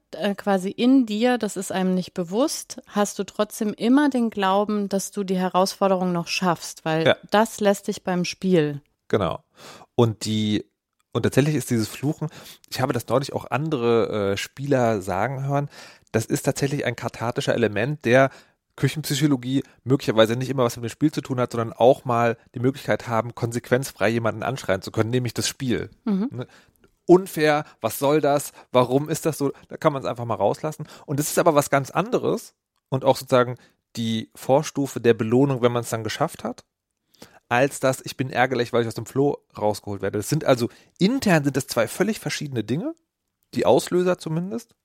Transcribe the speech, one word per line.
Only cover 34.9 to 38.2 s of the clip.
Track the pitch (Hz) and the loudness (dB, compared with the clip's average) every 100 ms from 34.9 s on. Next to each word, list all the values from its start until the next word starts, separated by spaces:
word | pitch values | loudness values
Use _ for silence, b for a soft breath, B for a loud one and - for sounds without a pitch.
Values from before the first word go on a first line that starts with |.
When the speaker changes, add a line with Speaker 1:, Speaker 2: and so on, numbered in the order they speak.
| 123 | 0
Speaker 2:
der | 117 | 2
Belohnung, | 113 110 123 143 131 | 2 4 4 4 2
wenn | 120 | 0
man's | 120 113 | 0 -2
dann | 117 | 2
geschafft | 107 - 160 - | 2 2 -4 -4
hat, | 220 - - _ _ _ _ B B B - | -10 -10 -16 _ _ _ _ B B B -2
als | 120 139 - | 2 2 2
dass | 131 127 | 0 0
ich | - | -6
bin | - | -8